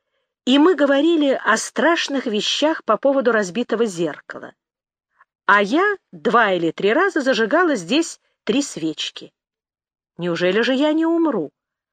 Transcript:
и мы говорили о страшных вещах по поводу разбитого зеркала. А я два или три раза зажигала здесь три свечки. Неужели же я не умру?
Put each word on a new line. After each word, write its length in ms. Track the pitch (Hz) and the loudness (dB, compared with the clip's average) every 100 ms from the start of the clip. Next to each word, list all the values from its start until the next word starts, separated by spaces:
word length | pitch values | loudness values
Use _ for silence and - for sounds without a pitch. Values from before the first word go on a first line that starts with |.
| _ _ _ _ - | _ _ _ _ 0
и 120 | 277 | 4
мы 180 | 320 294 | 4 4
говорили 640 | 277 277 320 330 285 247 | 2 2 2 2 2 0
о 140 | - 220 | 0 -2
страшных 680 | - - 285 339 - 277 240 | -2 -2 0 0 -2 -4 -4
вещах 580 | 208 - - 294 311 | -4 -4 0 0 -2
по 140 | - 214 | -2 0
поводу 340 | 269 269 247 | 2 2 2
разбитого 540 | 226 185 180 240 220 226 | 0 0 -4 -4 -2 -2
зеркала. 680 | 170 160 143 - - 123 - _ _ _ _ _ _ _ _ - | -2 -4 -6 -14 -16 -16 -20 _ _ _ _ _ _ _ _ 2
А 160 | 202 | 2
я 360 | 202 294 415 392 _ | 4 0 0 -2 _
два 420 | 165 156 226 214 | -8 0 2 2
или 180 | 180 165 | 0 -2
три 220 | - 196 | -2 0
раза 280 | 262 381 330 | 2 0 0
зажигала 540 | 254 214 220 320 359 254 | -2 0 0 2 0 -2
здесь 440 | 165 285 320 - _ _ | -2 -2 -2 -8 _ _
три 180 | - 233 | -4 -2
свечки. 720 | 277 - 160 151 - - - _ _ _ _ _ _ _ _ - | -4 -6 -8 -6 -10 -12 -18 _ _ _ _ _ _ _ _ -8
Неужели 440 | 175 165 180 202 | -6 -2 0 0
же 120 | 240 | 0
я 200 | 262 302 | 0 0
не 120 | 311 330 | 0 0
умру? 460 | 330 320 220 147 _ _ _ _ | 2 0 -2 -6 _ _ _ _